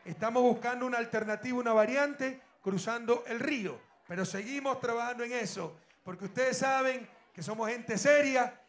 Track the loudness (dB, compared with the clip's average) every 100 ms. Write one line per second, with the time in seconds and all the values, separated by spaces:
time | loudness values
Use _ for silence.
0 | -12 -4 0 4 4 4 -2 -2 -2 -2
1 | -2 -2 -2 -4 -2 -2 4 6 6 4
2 | 0 0 -4 -6 -16 _ -2 -2 -2 -4
3 | 2 0 0 -4 -2 -2 -4 -8 -16 _
4 | -10 -4 -4 -4 -6 -4 -2 -2 -2 -2
5 | -2 -4 -4 -4 -4 -6 -10 -12 _ _
6 | -14 -10 -8 0 0 2 2 2 2 -2
7 | -8 -20 _ -12 -8 -4 -4 -4 -4 0
8 | 6 6 6 4 2 -2